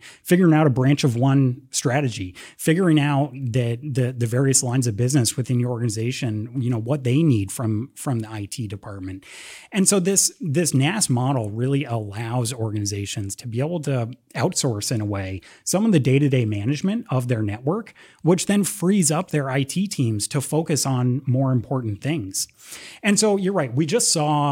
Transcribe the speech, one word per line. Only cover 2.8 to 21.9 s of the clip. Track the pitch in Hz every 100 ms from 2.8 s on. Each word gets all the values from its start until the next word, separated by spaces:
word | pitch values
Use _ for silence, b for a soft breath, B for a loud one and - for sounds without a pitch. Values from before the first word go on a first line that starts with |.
| 185 151
out | 147 139 143
that | 131 127 123 117 117
the, | 147 131 123
the | 123 117
various | 123 139 131
lines | 127 131 120
of | 104
business | 123 143 113 -
within | 117 123
your | 123
organization, | 120 117 104 120 127 127 107 113 131
you | 120
know, | 117
what | 113 147
they | 123 135
need | 165 113 98
from, | - 113 107 131
from | - 151 117
the | 110
I | 110 101
T | - 107
department? | 101 - 98 92 95 B B B B B
And | 214 190
so | 208
this, | 180 196 - -
this | 190 139 160
nas | 131 143 214 -
model | 123 127 135 107
really | 107 131 139
allows | 139 117 104 104 113 123 113
organizations | 123 113 104 101 101 101 113 98 -
to | 123
be | 113
able | 147 175
to | 143 131 117 - _
outsource | - 156 - 139 104 -
in | 113
a |
way | 104 98 95 95 B B
some | - 180 226
of |
the | 170
day-to-day | 127 135 143 131
management | 110 104 107 147 190 226 -
of | 131 123
their | 113
network, | 104 104 131 208 - B B B
which | 156 185 -
then | 208
frees | 190 - 175 208 156
up | 156 185
their | 151 135
I | 135
T | 135 175 196
teams | - 120 107 -
to | 143
focus | - 156 165 143 135
on | 127 123 123
more | - 123 135
important | 127 101 131 113